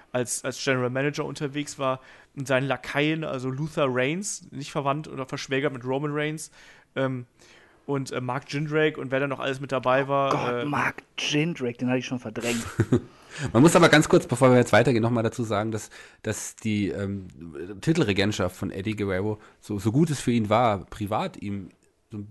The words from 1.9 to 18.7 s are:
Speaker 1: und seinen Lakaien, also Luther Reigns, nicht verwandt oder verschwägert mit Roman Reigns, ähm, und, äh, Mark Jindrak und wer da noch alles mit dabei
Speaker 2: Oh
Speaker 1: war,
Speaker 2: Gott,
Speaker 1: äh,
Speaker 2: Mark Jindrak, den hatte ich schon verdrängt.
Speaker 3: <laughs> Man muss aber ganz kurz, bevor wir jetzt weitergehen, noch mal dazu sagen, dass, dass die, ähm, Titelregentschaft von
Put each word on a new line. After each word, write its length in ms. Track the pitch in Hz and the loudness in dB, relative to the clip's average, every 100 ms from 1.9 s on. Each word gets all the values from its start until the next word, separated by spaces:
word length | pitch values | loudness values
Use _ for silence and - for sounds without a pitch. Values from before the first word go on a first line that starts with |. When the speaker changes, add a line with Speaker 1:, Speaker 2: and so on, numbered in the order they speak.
| 131 - - - - | -4 -8 -20 -20 -12
Speaker 1:
und 120 | 127 | 0
seinen 200 | 131 139 | 0 2
Lakaien, 560 | 127 - 143 151 160 | -4 -2 0 2 0
also 260 | 156 135 131 | -4 -4 -4
Luther 380 | 131 156 170 143 | -4 -4 0 0
Reigns, 580 | 123 127 170 208 - - | 2 0 0 -6 -10 -12
nicht 200 | - 143 | -14 -8
verwandt 360 | 165 139 143 151 | -4 -2 -2 -4
oder 180 | 135 131 | -10 -8
verschwägert 480 | 143 - 135 143 | -8 -2 0 0
mit 100 | 135 | -2
Roman 280 | 123 135 151 | -2 -2 0
Reigns, 380 | 147 151 156 - - - - _ - | -2 -2 -4 -10 -18 -20 -20 _ -2
ähm, 300 | 135 131 123 _ - - - _ - | -2 -2 -10 _ -20 -20 -20 _ -4
und, 260 | 139 135 | -4 -2
äh, 100 | - | -6
Mark 240 | 127 127 - | -4 -6 -6
Jindrak 500 | 143 151 151 156 151 | -6 -2 2 2 2
und 140 | 135 | -2
wer 80 | 131 | -2
da 80 | 139 | -2
noch 120 | 131 | -2
alles 200 | 127 135 | -4 -4
mit 120 | 139 | -2
dabei 320 | 135 127 131 | -2 2 2
Speaker 2:
Oh 40 | 139 | 2
Speaker 1:
war, 240 | 139 139 | 0 2
Speaker 2:
Gott, 320 | 139 123 123 | 0 0 -2
Speaker 1:
äh, 20 | 147 | -2
Speaker 2:
Mark 380 | 139 127 - - - | -2 -2 -6 -14 -8
Jindrak, 600 | - 147 160 170 123 120 | -2 0 0 -2 -4 -2
den 100 | 123 | 0
hatte 100 | 127 | 0
ich 60 | 123 | -2
schon 140 | 123 | -6
verdrängt. 440 | 113 110 117 117 113 - 110 120 - | -6 -6 -4 -2 -4 -2 2 2 0
Speaker 3:
<laughs> 440 | - - - 135 | -14 -18 -8 -2
Man 120 | 113 | 6
muss 120 | 156 180 | 6 8
aber 140 | 165 | 8
ganz 180 | 151 156 | 8 8
kurz, 200 | - - | 4 4
bevor 240 | 120 131 | 4 6
wir 60 | 123 | 8
jetzt 140 | 120 | 6
weitergehen, 300 | 107 123 117 | 6 6 4
noch 80 | 113 | 2
mal 140 | 120 | 2
dazu 200 | 113 - | 0 -2
sagen, 280 | 113 101 110 | -2 0 0
dass, 180 | 107 - - - - | -4 -8 -16 -20 -10
dass 340 | - 110 - - | -6 -6 -8 -6
die, 340 | 113 107 98 | -2 0 0
ähm, 380 | 78 98 101 92 - 85 71 90 101 | -2 -4 -6 -10 -16 -16 -12 -12 -6
Titelregentschaft 720 | 151 165 120 98 101 104 90 - | 0 2 2 2 2 0 -2 -2
von 140 | 95 | -8